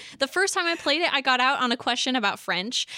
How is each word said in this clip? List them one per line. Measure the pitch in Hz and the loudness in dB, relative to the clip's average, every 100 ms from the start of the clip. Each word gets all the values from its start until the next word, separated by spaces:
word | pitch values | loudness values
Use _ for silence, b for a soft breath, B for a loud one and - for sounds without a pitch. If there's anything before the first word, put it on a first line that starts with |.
| B B | B B
The | 269 | -2
first | 359 392 | 0 0
time | 381 339 | 0 0
I | 339 | 0
played | 302 302 | 0 2
it, | 349 | 2
I | 277 | 2
got | 269 254 | 2 4
out | 254 285 | 4 2
on | 247 | 0
a | 247 | 0
question | - 247 269 | 0 0 0
about | 254 202 - | 0 0 -2
French, | - 175 214 - - | -4 -4 -2 -4 -6